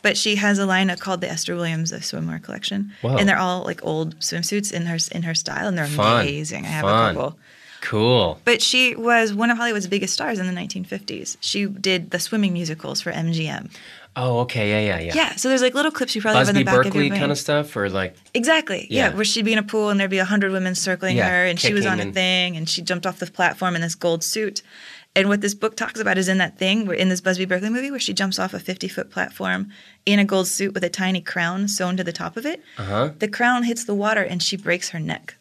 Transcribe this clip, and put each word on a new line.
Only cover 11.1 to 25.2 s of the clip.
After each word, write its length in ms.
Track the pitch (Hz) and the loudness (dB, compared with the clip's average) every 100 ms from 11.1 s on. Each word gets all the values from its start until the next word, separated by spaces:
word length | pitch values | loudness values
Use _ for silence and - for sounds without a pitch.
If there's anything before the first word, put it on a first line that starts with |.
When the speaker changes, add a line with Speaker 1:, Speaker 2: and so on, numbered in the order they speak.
| - - - | -10 -10 -8
Speaker 1:
She 260 | - - 202 | -4 -2 -2
did 440 | 196 190 185 170 | -2 0 0 -2
the 80 | 180 | -4
swimming 360 | - 220 202 | -2 0 2
musicals 460 | 175 165 160 - - | 0 -4 -6 -6 -6
for 100 | - | -4
M 220 | - 165 | -2 -2
G 140 | 165 156 | 0 -2
M. 240 | 143 - - - - - - | -6 -10 -16 -20 -20 -14 -4
Speaker 2:
Oh, 240 | 127 120 | 0 2
okay. 300 | 123 123 104 | 0 0 2
Yeah, 260 | 104 104 87 | 2 2 0
yeah, 80 | 82 | -2
yeah. 60 | |
Speaker 1:
Yeah, 220 | 85 320 - | 0 0 0
so 120 | 262 | 2
there's, 140 | 262 | 4
like, 120 | 254 | 4
little 180 | 254 302 | 2 0
clips 240 | 302 254 220 | 0 -4 -2
you 40 | |
probably 180 | 214 214 | 2 4
have 100 | 202 | 6
Speaker 2:
Busby 100 | 196 | 4
Speaker 1:
in 60 | 131 | 4
the 60 | |
back 20 | - - | 4 4
Speaker 2:
Berkeley 160 | 147 | 2
Speaker 1:
of 40 | 143 | 2
your 100 | - | 2
Speaker 2:
kinda 100 | 143 | 0
Speaker 1:
van. 80 | 143 | 0
Speaker 2:
stuff, 400 | - 147 147 - | 0 0 0 -2
or, 120 | 101 | -2
like 280 | 95 95 - - | 0 -2 -6 -6
Speaker 1:
Exactly. 540 | - 233 320 311 190 - | -2 2 2 2 -6 -2
Yeah. 200 | 220 233 | 0 2
Speaker 2:
Yeah. 40 | |
Speaker 1:
where 100 | 180 | 2
she'd 200 | 214 233 | 0 2
be 80 | 214 | 2
in 80 | 220 | 2
a 20 | |
pool 280 | 208 220 208 | 0 0 2
and 100 | 202 | 2
there'd 100 | 196 | 2
be 80 | 190 | 0
a 60 | |
hundred 260 | 185 208 196 | 2 2 2
women 240 | 190 185 | 0 0
circling 440 | 180 - 185 190 185 | -2 -2 -2 0 2
Speaker 2:
Yeah, 100 | 190 | 4
Speaker 1:
her, 140 | 180 | 4
and 160 | 180 170 | 2 2
she 120 | - | 2
was 100 | 208 | 2
Speaker 2:
kicking 80 | 196 | 2
Speaker 1:
on 60 | 185 | 0
a 20 | |
Speaker 2:
and 120 | 202 | -2
Speaker 1:
thing, 420 | 190 185 185 180 165 | 0 2 2 0 -2
and 120 | 160 | -4
she 140 | - | -4
jumped 240 | 170 180 185 | -4 -4 -4
off 140 | 180 | -6
the 60 | 180 | -8
platform 480 | - 180 - 185 170 | 0 0 2 -2 0
in 40 | |
this 140 | 165 | -4
gold 300 | 165 175 165 | -2 0 0
suit. 380 | 165 214 214 208 - - - - - | -2 -2 -4 -6 -12 -20 -20 -20 -2
And 140 | - | 2